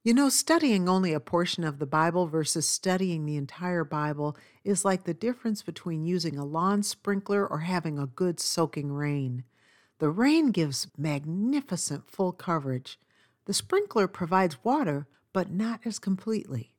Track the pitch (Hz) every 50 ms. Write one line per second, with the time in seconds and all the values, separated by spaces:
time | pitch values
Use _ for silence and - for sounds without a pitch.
0 | _ 226 233 262 285 269 262 - - - 320 330 320 269 214 190 180 180 185 190
1 | 185 175 156 147 - - - 170 175 175 - - 170 156 139 139 151 135 151 156
2 | 160 170 165 180 180 160 151 160 151 - - 165 147 - - - - 190 180 185
3 | 190 185 170 160 151 151 151 147 143 131 - - 175 180 180 170 160 143 151 151
4 | 147 151 147 147 147 151 147 - - _ _ _ _ 196 202 - - 196 190 180
5 | - 175 165 - - 240 247 - - 226 214 - - - 165 - - 175 165 156
6 | 156 170 180 180 160 165 139 143 143 143 151 165 175 190 202 202 202 - - _
7 | _ 202 202 196 196 - 202 202 202 - - 156 160 175 185 175 165 165 151 143
8 | 139 135 127 - 185 180 165 - - - - - 165 156 - 151 143 143 143 143
9 | 147 147 143 143 135 127 123 123 123 _ _ _ _ _ _ _ _ _ _ _
10 | 156 151 160 196 247 285 311 330 311 269 190 190 160 143 135 - - - _ -
11 | 147 156 147 143 147 156 165 190 214 247 285 294 269 - 185 165 - - - -
12 | - _ - - 190 180 175 - - - 165 160 139 135 131 123 131 - - _
13 | _ _ _ _ _ _ _ _ _ - - - - - 370 392 415 403 - 226
14 | 190 180 - - 185 160 185 190 190 175 147 - _ 226 269 302 269 170 143 139
15 | 147 _ _ _ _ _ _ 190 180 190 - 185 220 226 233 220 - 240 208 -
16 | - 196 190 190 - 226 220 208 - - 135 117 113 _ _